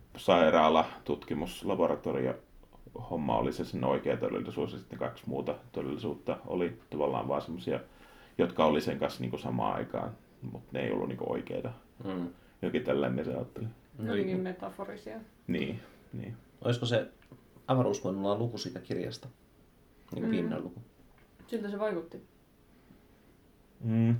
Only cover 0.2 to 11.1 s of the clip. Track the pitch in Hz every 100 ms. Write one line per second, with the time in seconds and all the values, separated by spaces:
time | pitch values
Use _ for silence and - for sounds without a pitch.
0.2 | - 87 78 82 78 80 78 - - 71
1.2 | - 73 90 - 92 92 82 73 85 67
2.2 | 64 - - - - - - - - 85
3.2 | 67 57 64 - - - 64 67 71 64
4.2 | - - - - - - - - - -
5.2 | - 69 69 - - - 69 73 95 -
6.2 | - - - 90 87 - - 76 71 62
7.2 | 62 69 80 82 - 67 - - - -
8.2 | - - 90 - 78 73 - 71 - -
9.2 | 62 73 65 62 50 50 - - - 110
10.2 | - - 120 - - - 127 52 -